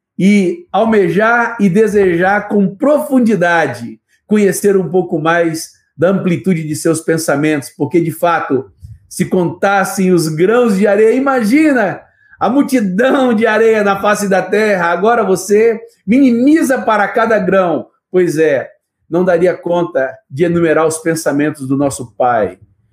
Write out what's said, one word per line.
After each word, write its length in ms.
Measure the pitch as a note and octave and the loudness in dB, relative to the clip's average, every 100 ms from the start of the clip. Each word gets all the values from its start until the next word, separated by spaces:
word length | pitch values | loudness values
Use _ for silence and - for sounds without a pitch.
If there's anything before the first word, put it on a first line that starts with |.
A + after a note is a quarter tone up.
| _ - | _ -2
e 480 | F#3+ G#3 F3+ E3+ - | 2 2 2 -4 -6
almejar 880 | F#3 A3+ A3 F3+ E3 A3 A#3+ A#3 A3+ | -2 2 2 2 2 2 2 -2 0
e 80 | G3+ | 0
desejar 800 | F3+ A3 G#3 F#3+ E3+ F#3 G3+ G3+ | 2 2 2 2 2 0 0 0
com 260 | G#3+ F#3+ | 0 0
profundidade 1300 | - C4+ D4 - C4 A3+ G3 F3 E3+ D3 A2+ A#2 A2+ _ _ _ | 0 0 0 0 0 2 2 2 0 -2 -6 -14 -16 _ _ _
conhecer 480 | G#3+ G3+ F3+ G3+ G3 | 2 2 0 0 0
um 100 | E3+ | 0
pouco 300 | F#3 F3 E3 | -2 -2 -2
mais 540 | D#3+ E3+ E3+ D#3+ - _ _ | 0 0 0 -2 -10 _ _
da 140 | - E3+ | -2 0
amplitude 580 | F#3+ F3+ E3+ F#3 E3 D#3 | 0 0 -2 -2 -2 -4
de 80 | |
seus 260 | D3+ E3 D#3+ | -4 -2 -2
pensamentos, 680 | - D#3+ D#3+ C#3+ D3+ D3+ - - | -2 -4 -2 -2 0 -2 -6 -8
porque, 240 | C#3+ F3 | -2 -2
de 100 | E3 | -2
fato, 600 | - F3 D#3+ - C3 - _ - - _ | -2 -2 -2 -2 -4 -4 _ -20 -20 _
se 160 | - | -8
contassem 880 | E3+ F#3+ E3+ - G3 G3 F#3+ - F#3 | -4 -2 -2 -2 -2 0 -2 -2 0
os 160 | F3 D#3 | 0 0
grãos 480 | D#3 F#3 A#3+ A#3+ F#3+ | -2 0 2 2 2
de 100 | G#3 | 2
areia, 280 | G3+ A3 | 2 2
imagina 880 | B3+ C#4 C4 G#3 C#4+ D#4 B3+ G3 C#3+ - _ _ _ | 2 0 0 0 2 2 2 -2 -4 -14 _ _ _
a 100 | F#3+ | -2
multidão 840 | C4+ C#4+ C4 G3+ F3+ C4 C#4 B3+ | 0 0 0 -2 0 0 2 0
de 140 | G#3+ A3+ | 2 0
areia 360 | G#3+ A3+ A3 | 2 2 2
na 160 | G3+ G3 | 0 0
face 280 | G#3 G#3 G3+ | 0 -2 0
da 140 | F#3+ | -2
terra, 440 | F3+ G#3 G#3+ F#3+ E3+ | 0 0 0 0 0
agora 360 | F3+ G#3 A#3 | 0 0 0
você 580 | G3 F3+ - G#3 A3+ G#3+ - _ - | 0 -2 0 2 2 0 -8 _ -2
minimiza 720 | B3 C4+ A#3 C4+ D#4+ B3+ B3+ | 2 4 4 4 2 2 -2
para 240 | A3 G#3+ G3 | 0 0 0
cada 300 | A#3+ A3+ G#3+ | 0 0 0
grão. 480 | F3+ F#3+ F3+ C#3+ - _ _ | 2 2 0 -2 -6 _ _
Pois 260 | F3+ F3 D3 | 0 0 2
é, 320 | D#3 C3+ - - _ _ _ | 0 0 -4 -14 _ _ _
não 160 | E3 | -2
daria 300 | F#3 E3+ F3+ | 0 2 0
conta 600 | - F3 F3 E3+ - C3 - _ | -2 -4 -4 -2 -2 -4 -6 _
de 140 | C3 | -4
enumerar 420 | F3 E3+ E3 D3+ D#3+ | -2 0 0 2 0
os 120 | D#3 | -2
pensamentos 680 | E3 D#3+ D#3+ C#3+ D3+ D3 C3 | -4 -4 -2 -2 -2 -4 -6
do 80 | C#3 | -2
nosso 380 | C#3+ B2 B2+ _ | -2 -4 -12 _
Pai. 420 | B2 A#2+ F#2+ F2+ _ _ _ | -2 0 -2 -6 _ _ _